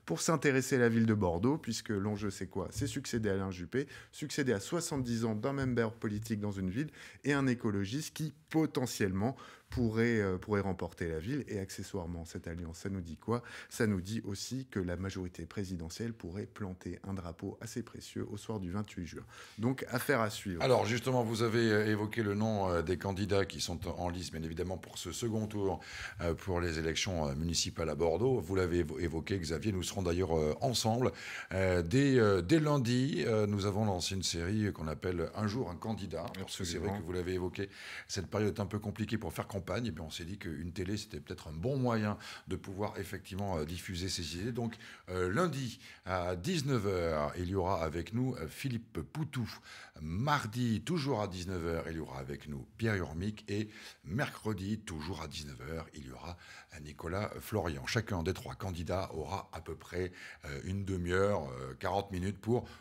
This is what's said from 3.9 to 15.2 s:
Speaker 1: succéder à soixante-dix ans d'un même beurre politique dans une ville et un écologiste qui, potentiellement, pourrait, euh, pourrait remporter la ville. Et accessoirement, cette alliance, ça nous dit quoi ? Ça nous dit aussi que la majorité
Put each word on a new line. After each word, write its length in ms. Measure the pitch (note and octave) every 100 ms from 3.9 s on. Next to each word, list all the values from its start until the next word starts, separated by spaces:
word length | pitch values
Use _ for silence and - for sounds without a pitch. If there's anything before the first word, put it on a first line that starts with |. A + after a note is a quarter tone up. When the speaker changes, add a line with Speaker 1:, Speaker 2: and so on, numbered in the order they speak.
| - -
Speaker 1:
succéder 420 | - D3+ - C3
à 60 | G2+
soixante-dix 640 | - E3+ E3 C#3+ B2 A#2 A2+
ans 100 | G#2+
d'un 180 | B2+
même 220 | C#3 C3 A#2+
beurre 180 | A2+
politique 460 | A2 A2 G#2 A2 G#2+
dans 120 | G#2
une 180 | G2 F#2
ville 220 | F#2+ D3+ - - -
et 100 | C3
un 140 | C#3+ C3+
écologiste 680 | A#2+ A#2 G2+ G2 C3 D#3 -
qui, 180 | D#3 - _
potentiellement, 840 | D#3+ D#3 - B2+ - G2+ F#2+ A2 C3 - - _
pourrait, 500 | - A#2 A2 A#2 A2+
euh, 180 | G2+ F#2
pourrait 220 | G2+ G#2
remporter 480 | G2 F2+ F2 - F2
la 120 | D#2+
ville. 260 | E2+ C#3+ -
Et 100 | G#2+
accessoirement, 680 | F#2+ - G2 G2+ E2+ E2+ E2+
cette 200 | F#2+ F2
alliance, 340 | E2 E2+ E2
ça 100 | G2
nous 100 | F#2+
dit 160 | F2 A2+
quoi ? 260 | - A#2 - - -
Ça 180 | - A2+
nous 140 | G2
dit 200 | F2+ A2 -
aussi 420 | G2+ - B2+ B2+
que 120 | G#2+
la 160 | F2 F2
majorité 480 | F#2+ F#2+